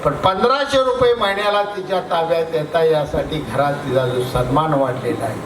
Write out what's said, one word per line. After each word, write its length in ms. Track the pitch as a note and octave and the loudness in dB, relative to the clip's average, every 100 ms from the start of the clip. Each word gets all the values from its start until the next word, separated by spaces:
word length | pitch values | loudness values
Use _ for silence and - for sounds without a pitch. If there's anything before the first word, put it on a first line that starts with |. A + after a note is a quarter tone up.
पण 80 | D3+ | -2
पंधराशे 640 | - F#3+ F#3+ A#3 C#4 C#4 C4+ | 0 0 2 2 2 2 2
रुपये 360 | C4 A#3+ B3 | 2 2 2
महिन्याला 480 | A#3 G3+ G3 G#3 G#3 | 2 0 0 0 0
तिच्या 380 | G3+ F#3+ F3+ F#3 | -2 -4 -4 -4
ताब्यात 460 | F3+ F3 E3 E3 E3 | -2 -2 0 0 0
येता 300 | D#3+ D3+ E3 | -2 -2 2
यासाठी 600 | D#3+ D#3 C#3+ D3+ C#3 D#3 A#2+ | 2 2 0 -2 -2 -4 -4
घरात 200 | A2+ C#3+ | 0 0
तिचा 340 | C#3 C3+ B2+ B2+ | 0 0 0 2
जो 160 | B2+ | 0
सन्मान 520 | B2 B2+ B2 C#3 D#3 | -2 -2 0 2 2
वाढलेला 500 | C#3+ C3+ - - C3+ | 2 0 0 -4 -2
आहे 140 | A#2+ A2 | -4 -6